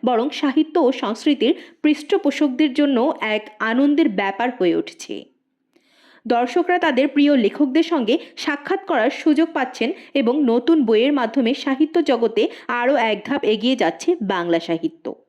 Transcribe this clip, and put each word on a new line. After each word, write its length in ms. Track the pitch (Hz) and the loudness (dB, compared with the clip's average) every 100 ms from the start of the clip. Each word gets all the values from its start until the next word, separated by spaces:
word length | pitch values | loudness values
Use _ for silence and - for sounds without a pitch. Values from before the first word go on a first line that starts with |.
বরং 260 | 233 233 262 | 0 0 -2
সাহিত্য 500 | - 285 262 311 349 | -2 -2 0 0 2
ও 120 | 262 | 2
সংস্কৃতির 600 | 262 202 226 - 285 226 370 - _ | 0 -4 -2 -2 0 0 -2 -6 _
পৃষ্ঠপোষকদের 920 | 302 294 - 403 294 277 302 254 311 | -2 -2 0 0 0 0 -2 0 0
জন্য 400 | 247 294 254 269 - | 2 0 2 0 -2
এক 300 | 214 214 214 - | -4 -4 -6 -8
আনন্দের 500 | 220 233 285 294 330 | -2 2 2 2 2
ব্যাপার 420 | 196 196 190 247 254 | 0 -4 -2 -4 0
হয়ে 180 | 180 165 | 0 0
উঠেছে। 480 | 165 - - 101 - _ _ _ _ _ _ _ _ _ 226 | -4 -12 -14 -14 -14 _ _ _ _ _ _ _ _ _ -2
দর্শকরা 500 | 240 247 359 349 359 | 0 0 -2 0 0
তাদের 300 | 349 254 285 | 2 2 0
প্রিয় 280 | 294 285 285 | 2 4 4
লেখকদের 460 | 202 - 269 269 | 2 0 0 2
সঙ্গে 360 | 330 330 214 277 - - | 0 0 0 -2 -2 -8
সাক্ষাৎ 480 | - 285 - 381 - | -6 -6 -4 -6 -2
করার 240 | 285 220 | 0 0
সুযোগ 380 | - - 285 330 | 0 0 2 2
পাচ্ছেন 400 | 330 254 - 233 370 - | 0 -4 -4 -4 -4 -4
এবং 300 | 277 240 277 | -2 0 2
নতুন 400 | 269 233 - 330 | 2 2 2 2
বইয়ের 280 | 233 220 254 | 4 4 4
মাধ্যমে 420 | 294 226 247 226 | 2 0 0 0
সাহিত্য 500 | 277 - 262 311 339 | 0 -2 0 0 2
জগতে 440 | 294 240 226 214 269 - - | 2 2 2 0 -2 -4 -6
আরও 280 | 240 247 285 | -2 2 2
এক 260 | 226 208 | 0 -2
ধাপ 200 | 214 285 | -4 -2
এগিয়ে 320 | - 214 233 262 | 0 0 0 0
যাচ্ছে 400 | 165 170 - 339 | 0 -2 -2 -2
বাংলা 380 | 196 190 170 170 | -2 -2 0 -2
সাহিত্য। 540 | 165 165 160 - - - | -2 -4 -4 -8 -14 -14